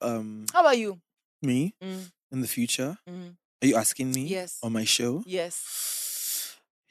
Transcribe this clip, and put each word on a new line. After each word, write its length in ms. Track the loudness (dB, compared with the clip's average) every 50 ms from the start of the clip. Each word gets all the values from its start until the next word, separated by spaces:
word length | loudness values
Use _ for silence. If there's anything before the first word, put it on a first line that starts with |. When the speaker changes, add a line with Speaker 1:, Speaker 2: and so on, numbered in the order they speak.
| -2
Speaker 1:
um, 420 | -2 -2 -2 -4 -6 -8 -6 -6 2 6
Speaker 2:
How 80 | 8
about 160 | 8 8 8
you? 240 | 6 2 -2 -4 -8 _ _ _ _ _ _ _ -4
Speaker 1:
me 340 | 0 2 2 4 2 0 -2 -6 -10
Speaker 2:
Mm. 280 | -10 -10 -10 -12 -16 _ _ _ -6
Speaker 1:
in 120 | -2 -2 -2
the 40 | -2
future. 500 | 0 0 0 0 0 -2 -2 -4 -4 -8 _ -14
Speaker 2:
Mm-hmm. 200 | -14 -12 -14 -14 -18 _ _ _ _ 2 4
Speaker 1:
Are 40 |
you 100 | 4 4
asking 360 | 6 4 2 0 -2 -2 -2 -2
me 140 | -2 -2
Speaker 2:
Yes. 320 | -2 -4 -4 -4 -8 -10 -6 -4
Speaker 1:
on 120 | -2 0
my 100 | 0 2
show? 380 | 2 2 2 2 0 0 -2 -4
Speaker 2:
Yes. 760 | -4 -4 -4 -4 -4 -6 -10 -10 -8 -6 -6 -4 -4 -4 -6 -6 -6 -6 -6 -6 -4 -4 -4 -6 -8 -12 -18 _ _ _ _ _ _